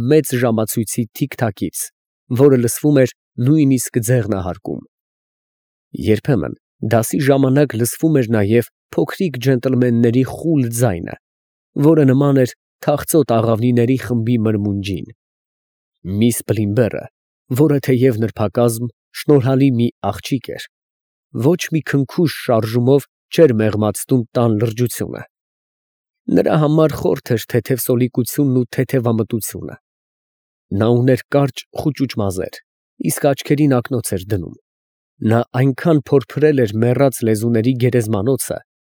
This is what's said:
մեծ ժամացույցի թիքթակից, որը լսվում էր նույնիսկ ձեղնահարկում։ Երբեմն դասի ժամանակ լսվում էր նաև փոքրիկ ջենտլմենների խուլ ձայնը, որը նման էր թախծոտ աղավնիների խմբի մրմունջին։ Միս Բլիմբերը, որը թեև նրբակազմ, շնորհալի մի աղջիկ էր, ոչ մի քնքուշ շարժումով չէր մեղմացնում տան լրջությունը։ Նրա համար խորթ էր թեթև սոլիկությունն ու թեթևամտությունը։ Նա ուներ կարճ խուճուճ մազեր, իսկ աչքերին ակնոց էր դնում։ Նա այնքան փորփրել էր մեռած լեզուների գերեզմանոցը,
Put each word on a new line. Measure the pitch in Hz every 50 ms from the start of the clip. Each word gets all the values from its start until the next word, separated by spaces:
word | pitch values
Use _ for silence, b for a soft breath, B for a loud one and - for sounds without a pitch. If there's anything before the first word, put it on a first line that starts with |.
մեծ | 117 127 151 156 135 -
ժամացույցի | 131 120 123 120 113 110 110 - - 120 107 - - - 117
թիքթակից, | - - - 147 131 - - 127 110 - - 101 85 - - - - _ _ _ _ _ _ _ -
որը | 127 117 139 147 135 123
լսվում | 117 113 - - - 151 147 135
էր | 131 120 - _ _ _ _
նույնիսկ | - 120 131 151 156 147 135 135 123 - - - 127
ձեղնահարկում։ | 107 110 127 123 104 104 101 95 90 90 85 - - - 76 53 - - _ _ _ _ _ _ _ _ _ _ _ _ _ _ _ _ _ _ _ _ -
Երբեմն | - 80 101 107 104 - - 135 95 71 60 - - _ _ _ _
դասի | - 110 120 113 113 - - 170
ժամանակ | 143 131 139 139 135 131 131 147 147 131 - 110
լսվում | 120 113 - - - 160 156 139
էր | 123 107
նաև | 117 110 101 98 113 120 117 - _ _ _ _
փոքրիկ | - - 165 - - - 196 170 131 123
ջենտլմենների | 117 139 131 120 - 131 127 123 123 123 120 117 120 117 113 131 131
խուլ | - - - - 165 165 143 123 117
ձայնը, | 117 117 127 117 92 85 - 50 - - _ _ _ _ _ _ _ _ _ _ -
որը | 143 143 156 165 156 147
նման | 131 131 135 147 143 139 135
էր | 127 123 - _ _ _ _ _
թախծոտ | - - 147 - - - - 160 131 - 120
աղավնիների | 113 110 113 113 107 117 123 120 117 117 113 131 120
խմբի | 107 107 123 117 113 113 123 113
մրմունջին։ | 107 110 107 104 104 104 98 101 95 98 95 76 - - - _ _ _ _ _ _ _ _ _ _ _ _ _ _ _ _ _ -
Միս | 87 98 101 113 120 113 -
Բլիմբերը, | - - 104 110 107 101 101 123 117 98 - - - - _ _ _ _ _ _ _ -
որը | 135 120 151 151 147 139
թեև | - - 135 117 127 135 113 104
նրբակազմ, | 113 107 - - 107 98 - 120 120 120 113 113 120 117 - _ _ _
շնորհալի | - - - - 147 139 110 131 135 131 139 139
մի | 123 117 120 120 - _
աղջիկ | - 101 101 - - - 143 123 - - -
էր, | - - - _ _ _ _ _ _ _ _ _ _ _ _ -
ոչ | 120 113 147 180 170 -
մի | - 160 156
քնքուշ | - - - 143 135 - - - 180 135 -
շարժումով | - - - 120 113 110 110 113 123 120 127 139 139 - - _ _ _
չէր | _ - - 165 143 117
մեղմացնում | 107 107 107 98 104 107 104 101 - - - 135 127 113
տան | - - 127 117 117 110 104
լրջությունը։ | 117 117 110 117 123 110 - - - - 60 55 - - _ _ _ _ _ _ _ _ _ _ _ _ _ _ _ _ _ _ _ -
Նրա | - - - - -
համար | 156 151 143 151 160 156 151 143
խորթ | - - 180 170 - - -
էր | 123 107 -
թեթև | - - 120 - - 135 120
սոլիկությունն | - - 127 120 127 120 - 131 117 - - - 147 135 127 127
ու | 123 -
թեթևամտությունը։ | - - 135 - - 135 117 120 113 113 107 - - 110 - - - 92 - 69 - - _ _ _ _ _ _ _ _ _ _ _ _ _ _ _ _ _ -
Նա | 110 101 104 113
ուներ | 120 120 123 135 131 120 -
կարճ | _ - 143 139 135 - - - _
խուճուճ | - - - 156 131 - 135 123 -
մազեր, | 113 104 98 87 92 82 - - - - _ _ _ _ _ _ -
իսկ | - 156 - - -
աչքերին | 143 139 - - - 151 139 151 143 131
ակնոց | 123 117 - 131 117 - -
էր | 104 92 92
դնում։ | 101 113 95 80 - - - _ _ _ _ _ _ _ _ _ _ _ -
Նա | - 107 113 117 120 -
այնքան | - 123 131 139 127 - - 175 160 147 -
փորփրել | - 147 139 120 - - 135 151 156 147 131
էր | 120 104 104
մեռած | 110 113 120 123 127 139 135 - -
լեզուների | 120 110 110 104 110 120 117 113 110 127 131
գերեզմանոցը, | 120 127 123 113 123 113 107 110 101 98 127 135 120 - - - - - _ _ _ _